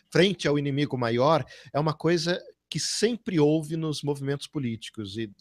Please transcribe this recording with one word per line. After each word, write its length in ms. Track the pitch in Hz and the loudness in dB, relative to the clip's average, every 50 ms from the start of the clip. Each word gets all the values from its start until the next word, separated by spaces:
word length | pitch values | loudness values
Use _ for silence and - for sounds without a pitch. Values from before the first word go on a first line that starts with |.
| _ _ | _ _
frente 400 | - - 180 208 180 - - 151 | 4 4 6 6 4 0 0 0
ao 120 | 147 147 | 0 2
inimigo 360 | 143 143 135 139 147 - 139 | 0 0 0 0 0 -2 -2
maior, 480 | 127 123 113 117 120 127 151 165 147 127 - - - - - - | -2 0 0 2 4 4 4 4 4 2 -2 -10 -20 -20 -6 -4
é 60 | 139 | -2
uma 160 | 156 160 147 | 0 0 -2
coisa 440 | - - 160 175 170 156 170 180 202 - - - _ _ _ | 0 0 0 0 0 0 -2 -4 -4 -6 -12 -20 _ _ _
que 100 | - 156 | -8 -6
sempre 600 | - - - - 214 226 247 - - 240 196 156 | -4 -4 -2 0 0 0 0 -2 -6 -2 2 4
houve 360 | 147 147 151 160 156 147 165 | 4 4 4 2 -2 -4 -6
nos 280 | 160 160 156 147 - - | -4 -4 -4 -4 -4 -4
movimentos 420 | 143 143 139 139 135 143 143 - | -4 -4 -4 -4 -4 -4 -6 -8
políticos, 720 | - - 156 131 120 113 110 - - - 110 107 95 98 113 | -8 -8 -6 -4 -4 -6 -6 -10 -12 -10 -10 -10 -8 -8 -8
e, 140 | 113 104 98 _ | -8 -8 -10 _